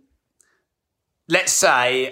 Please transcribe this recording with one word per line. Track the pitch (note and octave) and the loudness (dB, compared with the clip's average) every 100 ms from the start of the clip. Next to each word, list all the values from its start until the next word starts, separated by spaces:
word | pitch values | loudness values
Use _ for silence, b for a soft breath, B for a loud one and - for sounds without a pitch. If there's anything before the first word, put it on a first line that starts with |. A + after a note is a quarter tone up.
| _ _ _ _ _ _ _ _ _ _ _ _ - | _ _ _ _ _ _ _ _ _ _ _ _ -4
let's | F3+ F#3 | -2 0
say | - E3+ C3 B2 C3 B2+ | 0 2 2 0 -2 -2